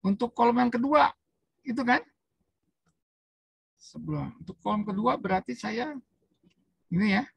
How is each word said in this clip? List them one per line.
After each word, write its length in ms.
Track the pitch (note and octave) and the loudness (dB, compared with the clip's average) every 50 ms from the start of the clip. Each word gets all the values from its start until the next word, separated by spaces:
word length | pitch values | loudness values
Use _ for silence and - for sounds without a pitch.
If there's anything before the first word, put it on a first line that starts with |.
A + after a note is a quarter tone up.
| - | 0
Untuk 320 | F#3+ G3+ G#3 A#3+ A#3+ - | 0 0 0 -2 -4 0
kolom 240 | - A#3+ A#3+ A#3 B3 | 2 4 4 4 4
yang 80 | B3 A#3+ | 2 2
kedua, 400 | A#3 A#3+ A#3+ C#4 D4+ D4 - - - _ _ _ _ _ _ _ _ _ _ | 2 0 0 4 4 4 4 4 0 _ _ _ _ _ _ _ _ _ _
itu 160 | C#4 A3 B3+ | -8 -6 -2
kan? 240 | B3+ A#3+ B3 - - _ _ _ _ _ _ _ _ _ _ _ _ _ _ _ _ _ _ _ _ _ _ _ _ _ _ _ _ _ _ _ _ _ _ _ | 2 2 2 2 0 _ _ _ _ _ _ _ _ _ _ _ _ _ _ _ _ _ _ _ _ _ _ _ _ _ _ _ _ _ _ _ _ _ _ _
Sebelah. 480 | - - - - - D#3 D3+ D3 C#3 C3+ - | -20 -18 -16 -12 -8 -6 -6 -6 -6 -8 -10
Untuk 240 | - - - F#3+ _ | -16 -16 -16 -16 _
kolom 240 | _ G#3 G#3 G#3 G#3 | _ -4 -4 -2 -4
kedua 320 | G#3+ G3 G3 A3 B3 C4+ | -4 -4 -2 0 0 -2
berarti 400 | - - C#4+ F#4 F#3 F#3+ - B3 | -2 -2 -2 -2 -2 -2 -4 -10
saya 400 | - - G#3+ G#3+ A#3 B3 D#4 D4 C4+ - _ _ _ _ _ _ _ _ - _ _ _ _ _ _ _ _ F3 | -8 -8 -6 -4 -4 -6 -6 -8 -12 -14 _ _ _ _ _ _ _ _ -20 _ _ _ _ _ _ _ _ 0
ini 240 | E3+ G#3 G#3+ F#3+ | 2 2 4 2
ya. 80 | G3+ C#4+ - _ | 2 0 -4 _